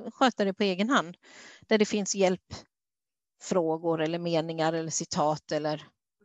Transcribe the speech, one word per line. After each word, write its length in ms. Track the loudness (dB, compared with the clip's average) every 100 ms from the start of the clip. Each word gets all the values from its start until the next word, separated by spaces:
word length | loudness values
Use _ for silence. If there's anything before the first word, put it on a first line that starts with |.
| -10
sköta 320 | 0 2 2 0
det 80 |
på 100 | 0
egen 260 | 0 0 2
hand. 260 | 2 0 -8 -20 -20 -20 -20 0
Där 100 | 2
det 80 | 2
finns 300 | 0 -2 2
hjälpfrågor 1900 | 2 2 _ -18 -18 _ _ _ _ _ _ _ -2 0 0 0 -2 0
eller 180 | -2 -2
meningar 540 | -2 -2 -2 -2 -2
eller 180 | -2 -4
citat 600 | -6 -4 0 0 0 -4
eller 320 | -4 -2 -4 -8 _ _ _